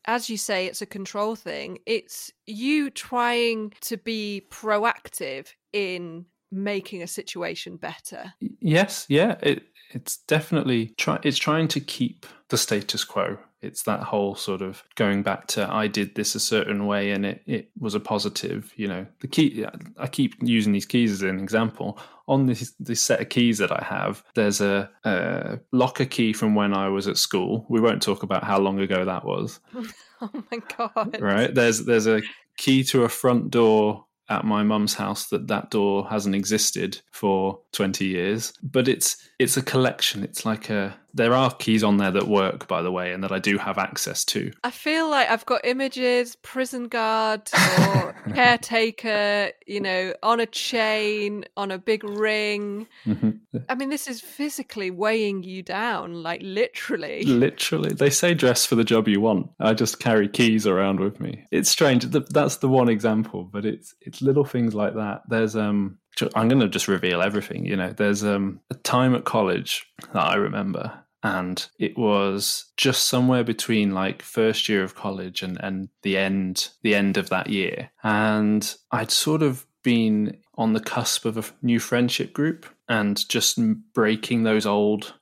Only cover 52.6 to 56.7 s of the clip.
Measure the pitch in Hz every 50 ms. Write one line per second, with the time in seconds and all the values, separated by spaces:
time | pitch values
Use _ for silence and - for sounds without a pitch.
52.6 | 208 202 202 208 226 - _ - - 226 202 - - 214 220 - - _ - -
53.6 | 127 - - 247 277 269 302 277 - 269 240 226 - - - - 285 294 - -
54.6 | - - - 220 190 185 185 175 208 214 220 226 214 202 196 190 170 185 185 185
55.6 | 180 - 175 202 226 240 208 - - 175 170 170 160 165 170 - 185 190 185 208
56.6 | 247 -